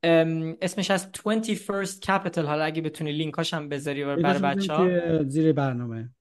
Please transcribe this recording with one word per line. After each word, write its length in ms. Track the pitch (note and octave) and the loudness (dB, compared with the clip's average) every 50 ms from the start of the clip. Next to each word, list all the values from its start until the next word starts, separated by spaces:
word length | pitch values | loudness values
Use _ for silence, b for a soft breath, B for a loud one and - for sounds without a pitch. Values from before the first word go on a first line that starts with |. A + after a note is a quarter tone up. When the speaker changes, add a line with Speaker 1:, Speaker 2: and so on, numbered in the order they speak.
| - | 4
Speaker 1:
ام، 520 | E3+ E3 E3 E3 D#3+ D#3+ D#3+ D#3+ D#3+ E3 - | 6 6 6 6 4 2 -2 -2 -4 -6 -4
اسمش 300 | - F3+ - - F#3 - | -4 -4 -2 -2 0 2
از 160 | G3 F#3 F#3 F#3+ - - | 2 0 0 -4 -14 -6
twenty-first 880 | - G#3 G#3+ A3 A3 A3+ G#3+ - - - G#3 G3 G3 F#3+ G3 - - | -2 0 0 0 0 -2 -4 -4 -4 -6 -4 -4 -4 -4 -6 -8 -2
Capital. 320 | - F#3+ G3 G3 F3+ - - | 0 0 0 0 -2 -2 -2
حالا 260 | D#3+ D3 D3+ D3+ D#3 | -2 0 0 0 0
اگه 180 | D#3 D#3 D#3+ | 0 -2 -2
بتونی 300 | D#3+ D#3 D3+ - D#3+ D3+ | -4 -4 -6 -4 -6 -4
لینکاش 420 | D3 D3+ D#3+ D#3 C#3+ - E3 D#3 - | -2 -2 -2 -4 -2 -4 -4 -2 -4
هم 160 | E3 D3+ D3 | -6 -6 -4
بذاری 340 | C#3+ C#3+ C#3+ D3 C#3+ C3+ C#3+ | -6 -6 -4 -4 -4 -4 -2
برای 200 | C#3 C#3+ D3+ E3+ | -2 0 0 2
Speaker 2:
لینکاش 180 | C#3+ C#3+ C#3+ | 2 2 2
Speaker 1:
بچه‌ها. 420 | C#3 C#3 C#3 G3 G3 F#3+ D3+ D#3 F3+ | 2 0 0 0 -2 -2 2 2 2
Speaker 2:
می‌ذاریم 340 | F3+ F3+ F3 E3+ E3+ E3 D#3+ | 4 2 2 0 2 0 0
که 120 | D3+ C3+ | 0 0
زیر 240 | C3+ D3+ D#3+ D#3+ D3+ | 0 2 4 4 4
برنامه. 560 | C3+ C#3 C3+ B2+ A#2+ B2 A#2+ A2+ A2+ A#2 B2 - _ | 4 2 0 0 -2 -4 -6 -6 -8 -8 -10 -14 _